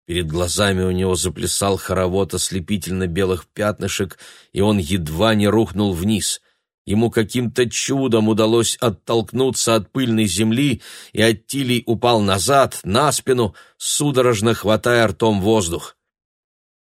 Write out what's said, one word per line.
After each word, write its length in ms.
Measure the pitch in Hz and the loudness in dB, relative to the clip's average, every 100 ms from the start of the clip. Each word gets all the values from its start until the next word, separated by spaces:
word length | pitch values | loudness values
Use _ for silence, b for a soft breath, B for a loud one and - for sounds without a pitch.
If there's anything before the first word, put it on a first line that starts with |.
| - | -8
Перед 220 | 87 82 | -6 -4
глазами 540 | 80 87 85 101 95 | -2 -2 0 0 0
у 100 | 92 | 0
него 240 | 92 92 90 | 0 -2 -2
заплясал 600 | 90 76 73 - 101 98 | -4 -4 -6 -2 -2 -2
хоровод 580 | - 92 92 92 95 | -2 -2 0 0 -2
ослепительно 720 | - - 92 80 101 82 92 92 | -4 -6 -6 -6 -6 -4 -4 -4
белых 420 | 85 95 90 - | -2 -2 -2 -6
пятнышек, 720 | - 104 104 95 - 95 - B B B | -4 -4 -2 -6 -4 -6 -8 B B B
и 80 | - | -2
он 160 | 101 104 | 2 2
едва 580 | 78 95 78 78 110 110 | 0 -2 -4 0 2 4
не 140 | 101 | 4
рухнул 420 | 107 113 90 104 | 2 0 0 -2
вниз. 500 | 87 95 107 - - - _ _ _ - | 0 0 0 -2 -6 -12 _ _ _ -4
Ему 260 | 104 117 | 0 2
каким-то 580 | 113 107 123 120 - 123 | 0 -2 -2 -2 0 -2
чудом 600 | - - 139 135 113 110 | -2 -4 -2 2 2 2
удалось 480 | 110 110 117 110 - | 2 4 2 2 0
оттолкнуться 960 | 123 95 - 117 104 117 131 113 - 113 | -2 -2 -2 -2 -2 -2 -2 0 0 0
от 160 | 95 | 0
пыльной 340 | - 127 113 110 | -2 0 2 0
земли, 560 | 90 110 113 143 120 B B B | 0 0 2 0 -2 B B B
и 100 | - | 0
Аттилий 640 | 110 113 - 135 131 123 113 | 2 2 -4 -6 -2 -2 0
упал 360 | 113 120 117 | 0 2 2
назад, 580 | 101 95 87 139 120 - | 2 0 2 4 2 0
на 280 | - 107 147 | -2 0 2
спину, 420 | 131 - 127 110 B B B | 0 0 0 0 B B B
судорожно 800 | - - 147 131 123 113 113 | -6 -2 0 2 2 2 0
хватая 540 | 110 98 107 120 120 113 | 0 0 0 2 2 2
ртом 340 | 87 113 104 | 2 0 2
воздух. 560 | 92 110 87 85 - - _ _ _ _ _ _ _ _ | 2 2 0 -6 -10 -18 _ _ _ _ _ _ _ _